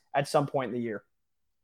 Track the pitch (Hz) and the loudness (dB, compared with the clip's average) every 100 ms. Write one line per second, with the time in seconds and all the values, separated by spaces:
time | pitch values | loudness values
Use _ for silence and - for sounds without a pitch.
0 | _ 139 143 151 139 139 123 123 117 101 | _ -2 2 2 2 0 -2 -2 -4 -6
1 | - _ _ _ _ _ | -10 _ _ _ _ _